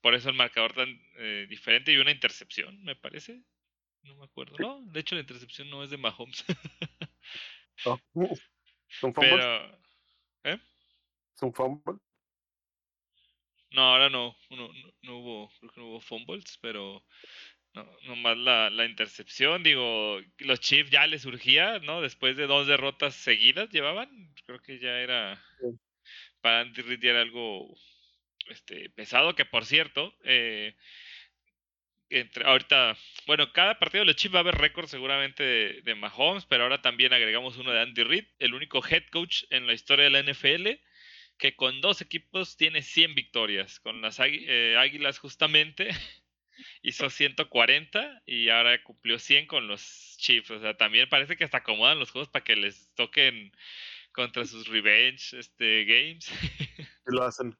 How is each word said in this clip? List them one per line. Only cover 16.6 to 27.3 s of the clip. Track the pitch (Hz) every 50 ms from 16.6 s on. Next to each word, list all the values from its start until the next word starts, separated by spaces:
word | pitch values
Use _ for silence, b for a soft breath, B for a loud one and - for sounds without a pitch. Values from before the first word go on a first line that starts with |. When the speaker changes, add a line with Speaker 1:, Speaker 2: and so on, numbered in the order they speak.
| - 117 110 104 98 98 98 98 _ B B B B B B B B B B B B _ _
Speaker 1:
no, | 107 107 - - _ -
nomás | 131 123 120 120 117 113 117
la, | 120 131 123 113 110 104
la | 104 110 117
intercepción, | 117 113 - 110 104 - - 104 - - - 135 147 165 180
digo, | 175 156 147 131 123 117 113 110 107 107 104 98 95 _ _ _
los | 139 135 131 123
Chiefs | - - 139 143 151 139
ya | 131 143 147
les | 156 156 151
surgía, | 123 135 120 123 - 131 131 147 170 202 226 202
¿no? | 156 143 156 175
Después | 160 131 - _ - 131 131 135
de | 147 139
dos | 139 143 143
derrotas | 139 143 139 131 139 139 _ 151 143 131
seguidas | - - 135 117 107 110 123 131 180 214 226
llevaban, | 196 160 139 143 165 202 247 277 277 233 185 156 139 - _ -
creo | 123 123
que | _ - 135 123
ya | 123 127 123 123
era | 123 123 127 120 107 98 98 - - _ _ _
Speaker 2:
Sí. | 131 123 120 - _ _ _ _ B B B B B B B _
Speaker 1:
para | _ 117 117 117
Andy | 120 123 117 120
Reid | 120 117 123 117
ya | 117 123
era | 120 120
algo, | 117 117